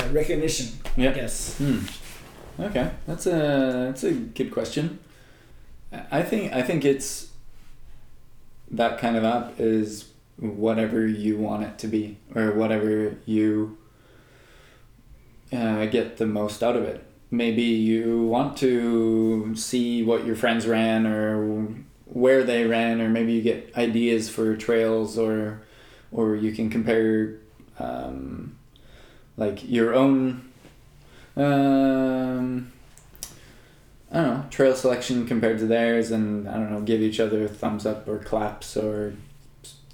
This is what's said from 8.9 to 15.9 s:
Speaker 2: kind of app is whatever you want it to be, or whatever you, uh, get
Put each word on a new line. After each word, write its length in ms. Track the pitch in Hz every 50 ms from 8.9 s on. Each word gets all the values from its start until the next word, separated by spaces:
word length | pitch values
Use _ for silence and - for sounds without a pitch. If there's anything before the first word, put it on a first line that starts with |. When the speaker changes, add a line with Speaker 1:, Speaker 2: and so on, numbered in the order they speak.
| - -
Speaker 2:
kind 180 | 123 117 117
of 60 | 113 110
app 360 | 113 120 120 113 - - -
is 460 | 113 113 110 110 107 104 104 101 - - - - _ _ - -
whatever 680 | - 107 101 104 107 113 110 110 110 107 117 113 113
you 300 | 110 107 104 104 107 107
want 260 | 107 107 107 107 104
it 160 | 107 107 - -
to 80 | -
be, 300 | 110 110 107 107 107 104 - - - -
or 180 | 113 110 107
whatever 600 | 104 107 110 110 110 107 107 107 107 107 107 104 - - -
you, 500 | - 107 107 107 107 107 107 107 107 - - - - - _ _ - - - - - - - - - - - - - - - - - - - - - - - - - - - - -
uh, 340 | 135 120 117 110 107 107 110
get 300 | 110